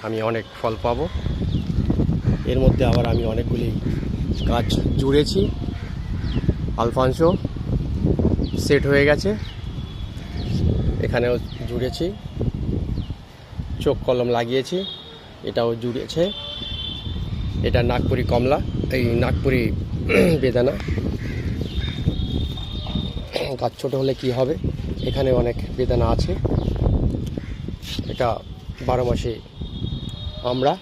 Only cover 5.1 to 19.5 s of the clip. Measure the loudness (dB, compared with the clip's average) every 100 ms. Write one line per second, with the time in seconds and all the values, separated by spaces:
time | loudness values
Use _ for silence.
5.1 | 4 4 2 2 0 -4 -6 -8 -6 -4
6.1 | -4 0 0 0 0 -2 0 2 4 2
7.1 | 4 4 4 -2 -6 -2 -2 0 0 0
8.1 | 2 2 2 0 -2 2 2 4 4 6
9.1 | 4 2 -2 -6 -10 -8 -8 -8 -8 -10
10.1 | -10 -8 -6 -2 0 2 2 0 0 0
11.1 | 2 2 0 -2 -8 -6 -2 -2 -2 -4
12.1 | -4 -10 -2 -2 0 -2 -2 -2 -4 -4
13.1 | -8 -12 -20 -14 -10 -8 -2 -2 0 0
14.1 | 0 2 0 2 0 0 -4 -4 -10 -14
15.1 | -18 -18 -10 -4 0 0 0 -2 -4 -4
16.1 | 0 0 -2 -10 -8 -8 -8 -8 -8 -8
17.1 | -6 -4 -4 -4 -2 2 4 4 2 2
18.1 | 2 2 4 4 2 0 -2 0 2 2
19.1 | 4 2 2 2